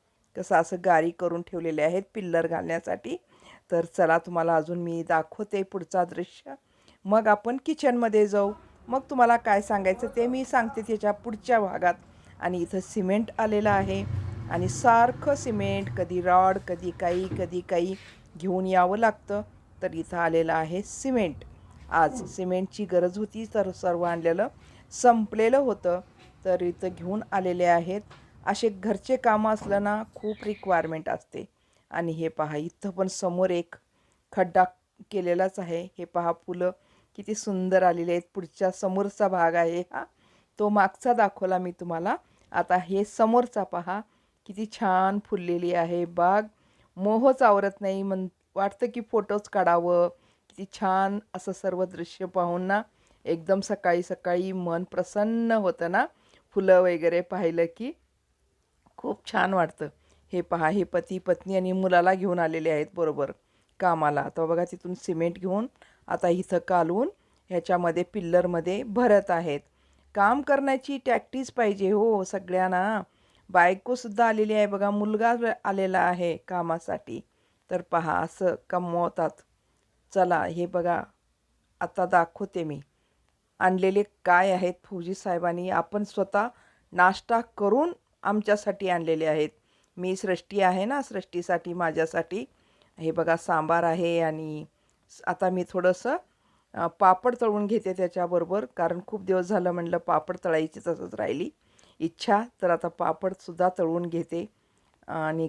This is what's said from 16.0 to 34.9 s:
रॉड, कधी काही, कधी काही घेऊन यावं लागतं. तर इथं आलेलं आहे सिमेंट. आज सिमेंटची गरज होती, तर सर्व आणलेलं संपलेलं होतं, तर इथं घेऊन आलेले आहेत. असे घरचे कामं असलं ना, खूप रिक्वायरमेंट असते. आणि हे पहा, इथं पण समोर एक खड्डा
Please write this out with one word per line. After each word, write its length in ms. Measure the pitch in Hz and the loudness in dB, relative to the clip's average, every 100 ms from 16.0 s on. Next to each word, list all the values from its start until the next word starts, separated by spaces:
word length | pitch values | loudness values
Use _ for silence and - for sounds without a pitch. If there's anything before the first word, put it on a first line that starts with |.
| 170 180 | -4 -2
रॉड, 380 | 180 180 190 190 | 4 6 6 2
कधी 320 | 190 175 180 | -4 -6 -6
काही, 380 | 170 175 180 185 190 | -4 -2 -2 -4 -6
कधी 220 | 180 180 | -4 -6
काही 340 | - 175 180 190 - - - 160 | -2 0 0 -4 -12 -20 -20 -8
घेऊन 300 | 185 185 185 | -4 -2 2
यावं 320 | 185 180 208 | 4 4 4
लागतं. 440 | 226 214 - 202 214 - _ - | 2 0 -6 -6 -8 -18 _ -8
तर 120 | 185 | -8
इथं 220 | 165 160 175 | -6 -6 -2
आलेलं 380 | 165 165 165 | 2 2 2
आहे 280 | 160 156 180 | 0 -2 -6
सिमेंट. 540 | - - 269 254 180 - - - - - - | -8 -8 -2 0 0 -4 -16 -20 -20 -20 -2
आज 320 | 165 156 254 | 2 2 0
सिमेंटची 600 | 185 - 180 185 190 - | -10 -6 -2 -2 -4 -8
गरज 340 | 196 180 180 196 | 0 2 2 -2
होती, 280 | 208 220 220 | -8 -10 -6
तर 160 | 220 190 | -2 -2
सर्व 320 | 180 180 170 | -2 -2 0
आणलेलं 460 | 175 170 165 165 - - - - - | -2 0 0 0 -2 -4 -20 -20 -18
संपलेलं 680 | - 247 233 208 214 226 269 | 2 4 6 2 2 4 4
होतं, 420 | 269 196 180 180 - _ - _ | 2 0 -2 -2 -6 _ -20 _
तर 180 | 190 180 | -2 -2
इथं 260 | 175 175 185 | -2 -4 -8
घेऊन 340 | 175 175 208 - | -6 -6 -6 -4
आलेले 320 | 196 180 175 | -2 -2 2
आहेत. 360 | 175 170 170 202 - - - - - | 4 4 2 -6 -8 -20 -20 -10 -4
असे 220 | 208 226 | -2 -2
घरचे 480 | 196 202 190 - 254 | -2 -4 -4 -2 0
कामं 380 | 240 214 214 | 2 2 2
असलं 280 | 214 202 202 | -2 0 0
ना, 200 | 202 208 220 | 0 -2 -6
खूप 220 | - 214 208 | -10 -8 -6
रिक्वायरमेंट 640 | 214 208 190 175 160 160 180 | -8 -6 0 0 0 -6 -6
असते. 360 | - _ - - _ _ _ - | -6 _ -14 -14 _ _ _ -10
आणि 220 | - 170 | -6 -4
हे 160 | 160 160 | -4 -6
पहा, 280 | - 151 151 | -4 -4 -4
इथं 340 | 165 _ 196 | -8 _ -10
पण 160 | 180 190 | -4 -4
समोर 440 | - 185 175 185 | -2 -4 0 0
एक 240 | 175 170 - _ _ _ _ _ | 0 -4 -14 _ _ _ _ _
खड्डा 320 | - 180 185 180 - _ | -2 2 4 2 0 _